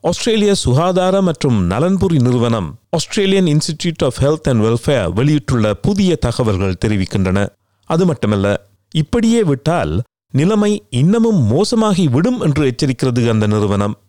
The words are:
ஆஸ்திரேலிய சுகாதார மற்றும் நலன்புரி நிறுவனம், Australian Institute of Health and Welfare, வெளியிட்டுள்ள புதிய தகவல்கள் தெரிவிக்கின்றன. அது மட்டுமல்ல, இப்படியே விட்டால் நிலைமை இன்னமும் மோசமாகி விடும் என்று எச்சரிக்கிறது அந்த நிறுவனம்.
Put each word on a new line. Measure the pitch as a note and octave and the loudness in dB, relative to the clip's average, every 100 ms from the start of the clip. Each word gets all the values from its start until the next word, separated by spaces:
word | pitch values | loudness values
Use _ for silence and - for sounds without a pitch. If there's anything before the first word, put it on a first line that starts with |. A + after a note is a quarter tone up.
| D#3+ | -4
ஆஸ்திரேலிய | F3 - A3 G#3 | -2 0 0 2
சுகாதார | G3 - B2+ F3+ F3+ F#3 G3 F#3 | 0 0 0 2 0 2 2 0
மற்றும் | D3+ C#3+ A2+ F2 | 0 0 0 0
நலன்புரி | G2+ F3 F#3+ G3 D#3+ B2 | 0 0 0 2 2 2
நிறுவனம், | B2 A#2 A2+ E2 - _ E3 | 2 0 -2 -4 -12 _ -6
Australian | - - G3 G3 F3+ | -4 -2 0 2 2
Institute | D3+ - D#3 F3 D#3+ D3 | 0 -2 -6 -6 -2 -4
of | - | 0
Health | C#3 D#3 - | -2 0 0
and | A#2+ A2 | 0 0
Welfare, | A#2 - C3+ F2 F2+ | 0 0 -2 -2 0
வெளியிட்டுள்ள | C#3 D3+ - B2+ G#2+ G2+ - | 0 0 0 0 0 0 -2
புதிய | G3+ F#3+ E3 B2 | 0 0 0 -2
தகவல்கள் | A2+ A#2 F#2+ G2 F2+ | -2 -2 0 -2 -2
தெரிவிக்கின்றன. | A2+ G#2+ F#2 G#2+ F#2 F#2+ G2+ _ _ _ _ | -2 -2 -2 -2 0 0 -2 _ _ _ _
அது | E3 F#3 | 0 0
மட்டுமல்ல, | C3+ G#2 G#2 G2 G2+ _ _ _ D#3 | 0 -2 0 0 -2 _ _ _ -6
இப்படியே | D3+ A#3+ A3+ A#3 G3 | -2 0 2 2 0
விட்டால் | C3+ - E3+ D#2+ E2+ - _ _ | 0 -2 -2 -2 -4 -6 _ _
நிலைமை | C3+ E3+ G#3+ G#3 G#3 _ A#2+ | -2 0 2 0 -2 _ 0
இன்னமும் | D#3 A#3 A3+ G3+ G#2+ | 2 2 2 2 2
மோசமாகி | B2+ G#3 A3+ G#3+ F3+ E3+ | 2 0 0 0 2 2
விடும் | B2 G3 B3 D#3+ | 2 0 0 -2
என்று | C#3+ C#3 | 0 0
எச்சரிக்கிறது | A#2 C#3+ B2 C3 A#2+ A#2 | 0 -4 0 0 0 0
அந்த | A2 G#2+ G#2+ | 2 2 0
நிறுவனம். | G#2 G2+ G2+ - | 0 0 -2 -6